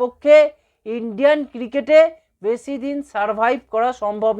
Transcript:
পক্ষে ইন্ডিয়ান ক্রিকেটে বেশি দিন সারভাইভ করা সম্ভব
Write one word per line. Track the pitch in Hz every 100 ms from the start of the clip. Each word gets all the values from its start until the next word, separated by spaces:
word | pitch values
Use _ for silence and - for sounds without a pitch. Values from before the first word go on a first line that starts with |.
পক্ষে | 247 - 294 302 294 - _ _ 214
ইন্ডিয়ান | 233 226 208 277 302 269
ক্রিকেটে | 233 240 277 - 302 320 320 _ _ 196
বেশি | 240 277 277
দিন | 269 285 277
সারভাইভ | 208 208 214 233 262 -
করা | 220 240 247
সম্ভব | 208 208 220